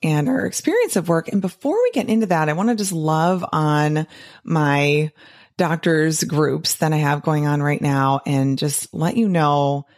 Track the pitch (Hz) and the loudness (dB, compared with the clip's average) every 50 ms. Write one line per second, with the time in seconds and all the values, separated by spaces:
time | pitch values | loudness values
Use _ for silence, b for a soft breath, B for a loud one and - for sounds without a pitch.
0 | - 160 151 147 147 254 262 262 - 185 - - - 311 381 494 466 - - 185 | -2 0 0 0 0 0 0 -2 -2 -4 -6 -4 -2 0 2 2 0 0 0 -2
1 | 160 170 165 165 - - - 196 190 180 - _ - 285 359 466 508 494 - 254 | 0 0 0 0 0 -2 -2 -2 -2 -4 -6 _ -4 -2 0 2 0 0 0 -2
2 | - - 220 226 220 180 175 160 156 151 151 175 202 240 240 208 202 175 175 160 | -2 0 0 0 2 2 2 2 2 0 0 0 0 0 0 0 -2 -4 -4 -2
3 | 156 156 156 156 165 180 190 180 - - - 160 156 151 151 147 151 151 151 156 | 0 2 2 2 2 2 0 0 -2 -2 -2 0 2 2 2 2 2 2 0 -2
4 | 160 B B B B B B B - - 165 156 151 143 143 143 143 143 147 151 | -2 B B B B B B B -6 -2 0 2 2 2 2 2 2 2 2 0
5 | 151 151 B B B B B B B B B - 180 151 165 160 - 175 160 156 | 0 -2 B B B B B B B B B -2 -2 0 -2 -2 0 0 2 2
6 | 156 160 156 - - - 147 147 156 139 131 156 - - - - 170 156 156 151 | 2 0 0 -2 -4 -2 0 0 0 0 0 -2 -4 -6 -2 -2 0 0 0 0
7 | 151 143 147 147 - 160 151 151 147 147 147 147 143 147 147 - - 143 139 135 | 0 0 0 0 -2 -2 0 0 0 0 0 0 0 -2 -2 0 0 0 0 2
8 | 135 135 139 139 - 151 139 135 135 135 135 - - 147 143 - - - - 160 | 2 2 0 0 -2 -2 0 0 0 0 0 -2 -2 -4 -4 -6 -8 -8 -4 -4
9 | 160 175 - 233 226 196 175 165 151 147 147 143 143 139 143 143 b b b | -2 0 0 0 0 2 2 2 2 2 2 2 0 0 -2 -4 b b b